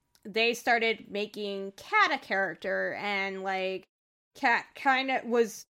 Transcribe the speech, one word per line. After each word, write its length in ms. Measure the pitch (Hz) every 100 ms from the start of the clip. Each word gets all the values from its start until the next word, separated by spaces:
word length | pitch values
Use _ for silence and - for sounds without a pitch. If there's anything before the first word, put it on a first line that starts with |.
| _ _ 220
they 280 | 214 233
started 560 | 233 - 233 226 220 -
making 600 | 196 214 214 208 196 196 -
Kat 360 | - 427 370
a 80 | 269
character, 760 | - 196 190 170 196 190 185 117
and, 400 | 208 202 196 190
like, 460 | 190 190 190 190 - _ _ _ _ -
Kat 300 | 254 233 - -
kinda 460 | 277 262 262 262 247
was 400 | 240 220 - -